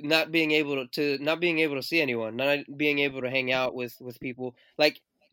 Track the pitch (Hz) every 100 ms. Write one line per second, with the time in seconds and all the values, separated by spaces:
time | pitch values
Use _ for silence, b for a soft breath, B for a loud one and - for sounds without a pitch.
0 | 147 160 156 165 156 151 147 139 127 -
1 | 147 139 143 165 175 160 160 139 - 165
2 | 139 120 110 117 139 143 - 139 147 143
3 | 143 135 127 135 127 131 127 127 123 -
4 | 127 120 131 123 127 123 b b 151 147
5 | _ _ _